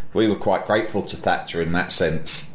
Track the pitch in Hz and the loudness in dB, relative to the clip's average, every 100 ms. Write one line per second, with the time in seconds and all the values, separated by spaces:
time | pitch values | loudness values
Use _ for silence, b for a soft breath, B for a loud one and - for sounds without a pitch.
0 | B 95 110 95 107 92 - 110 113 101 | B 2 2 2 2 0 2 0 0 -2
1 | - - 95 82 - 85 82 87 - - | -4 -2 0 0 -2 -2 0 0 0 2
2 | 82 78 - - - | 2 2 0 -2 -2